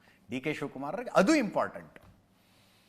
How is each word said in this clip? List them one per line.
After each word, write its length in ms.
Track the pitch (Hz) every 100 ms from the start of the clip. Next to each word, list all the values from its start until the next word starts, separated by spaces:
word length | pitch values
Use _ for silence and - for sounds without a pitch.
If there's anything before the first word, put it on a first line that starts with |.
| _ _ -
ಡಿ 120 | 131
ಕೆ 120 | 143
ಶಿವಕುಮಾರ್ 420 | 143 143 131 143 -
ಅವ್ರಿಗೆ 160 | 240 -
ಅದು 200 | 196 311
ಇಂಪಾರ್ಟೆಂಟ್. 640 | 208 143 101 - - - - - _ _ _ _ _ _